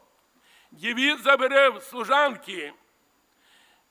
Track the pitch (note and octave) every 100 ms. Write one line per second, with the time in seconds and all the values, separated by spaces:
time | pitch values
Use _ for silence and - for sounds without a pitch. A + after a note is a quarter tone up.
0 | _ _ _ _ _ _ _ D3+ G#3+ A#3+
1 | C#4+ C#4+ C4 C4+ C4 C4+ C4+ G#3 - B3
2 | G#3+ C#4 C#4+ G#3+ - F#3 D3 - _ _
3 | _ _ _ _ _ _ _ _ _